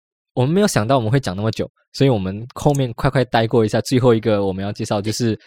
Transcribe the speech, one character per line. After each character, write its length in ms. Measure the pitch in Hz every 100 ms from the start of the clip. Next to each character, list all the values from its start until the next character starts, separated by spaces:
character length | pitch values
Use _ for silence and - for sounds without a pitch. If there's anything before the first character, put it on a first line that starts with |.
| _ _ _
我 80 | -
们 100 | 127
没 80 | 180
有 80 | 208
想 180 | - 107
到 120 | 135
我 40 |
们 80 | 107
会 80 | 135
讲 140 | 104 92
那 60 |
么 80 | 110
久， 180 | - - _ _
所 120 | - 139
以 40 |
我 80 | 110
们 280 | 95 101 123 -
后 180 | 151
面 180 | 143 127
快 160 | - 139
快 140 | 131 123
带 220 | 120 113
过 160 | 120
一 60 | 110
下。 100 | 110
最 200 | - 131
后 140 | 127
一 60 | 113
个 260 | 110 104 98
我 60 |
们 140 | 92 98
要 60 |
介 120 | 104
绍， 180 | 110 107
就 100 | 107
是 280 | 107 117 104